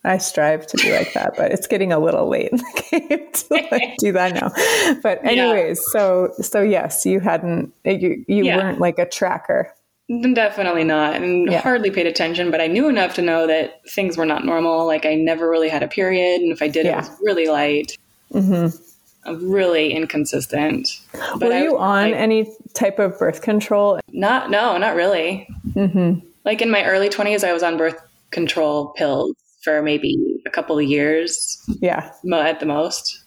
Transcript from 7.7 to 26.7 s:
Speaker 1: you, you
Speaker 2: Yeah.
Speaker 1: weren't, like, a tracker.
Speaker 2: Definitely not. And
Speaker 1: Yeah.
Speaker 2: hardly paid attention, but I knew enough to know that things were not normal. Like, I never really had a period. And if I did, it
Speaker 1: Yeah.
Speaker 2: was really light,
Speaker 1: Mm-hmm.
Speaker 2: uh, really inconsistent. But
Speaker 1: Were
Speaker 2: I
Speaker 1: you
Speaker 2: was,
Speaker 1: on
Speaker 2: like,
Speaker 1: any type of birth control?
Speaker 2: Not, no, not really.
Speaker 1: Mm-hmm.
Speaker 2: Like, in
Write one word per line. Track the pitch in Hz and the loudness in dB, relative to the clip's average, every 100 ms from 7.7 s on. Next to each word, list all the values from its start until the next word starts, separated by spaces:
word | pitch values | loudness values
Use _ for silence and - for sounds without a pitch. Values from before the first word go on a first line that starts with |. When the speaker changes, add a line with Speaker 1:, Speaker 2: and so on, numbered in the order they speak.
| _ | _
Speaker 1:
you, | - 196 180 - - | -2 0 0 -2 0
you | 202 | 2
Speaker 2:
Yeah. | 196 190 | 2 2
Speaker 1:
weren't, | 190 - | 0 0
like, | 175 175 | 0 0
a | 175 | -4
tracker. | - 180 180 - - - - _ _ - 240 247 | -2 -2 -2 -2 -2 -2 -10 _ _ -8 -2 0
Speaker 2:
Definitely | 233 214 208 190 170 | 2 0 0 -2 0
not. | 160 156 151 160 | 2 2 2 0
And | 180 180 175 | 0 0 2
Speaker 1:
Yeah. | 170 | 2
Speaker 2:
hardly | 254 247 202 | 2 2 0
paid | 196 170 | 0 -2
attention, | 165 165 170 175 | 0 -2 0 0
but | 160 | 0
I | 160 | 0
knew | 196 302 | 2 2
enough | 233 180 | 2 0
to | - | 0
know | 175 165 160 | 0 2 2
that | 160 147 - - | 2 -2 -8 -8
things | - 190 160 | -4 -2 0
were | 160 | 0
not | 147 | 0
normal. | - 165 165 165 165 | 0 0 0 0 0
Like, | 156 156 | 0 0
I | |
never | 156 160 165 165 | 2 0 0 0
really | 165 160 | 2 0
had | 156 | 0
a | - | -4
period. | - 185 185 180 175 | -2 0 2 2 2
And | 170 | 0
if | 160 | 0
I | 156 | -2
did, | 151 156 | 0 0
it | |
Speaker 1:
Yeah. | - | 0
Speaker 2:
was | - - | -6 -4
really | 208 175 160 | -2 0 2
light, | 147 147 147 151 - _ _ _ | 2 2 0 -4 -12 _ _ _
Speaker 1:
Mm-hmm. | - 196 180 170 165 - _ _ _ - | 0 2 2 0 -2 -20 _ _ _ -12
Speaker 2:
uh, | 165 | -8
really | 185 196 185 165 156 | 0 2 4 4 2
inconsistent. | 160 160 151 143 139 131 147 151 - 131 - - - - - | 0 -2 -2 -2 -4 -4 -2 0 -2 -4 -8 -16 -10 -8 -2
But | 233 | 0
Speaker 1:
Were | |
Speaker 2:
I | 247 | 2
Speaker 1:
you | 311 | 2
Speaker 2:
was, | 285 | 2
Speaker 1:
on | 190 196 214 | 2 2 2
Speaker 2:
like, | 220 | 2
Speaker 1:
any | 220 220 214 - - | 2 2 0 -8 -14
type | - 208 196 | -2 0 2
of | 196 - | -2 0
birth | - 170 | -2 -2
control? | - 208 208 208 202 180 - | -2 -2 2 2 2 0 -4
Speaker 2:
Not, | - 196 254 - | -2 0 0 0
no, | 202 233 180 | 0 2 2
not | 214 170 | 0 2
really. | 180 185 160 190 - - 226 | 2 2 0 -4 -10 -10 -6
Speaker 1:
Mm-hmm. | 196 196 190 175 175 - _ 202 | 0 2 2 2 0 -4 _ -4
Speaker 2:
Like, | 220 | 0
in | 226 | 2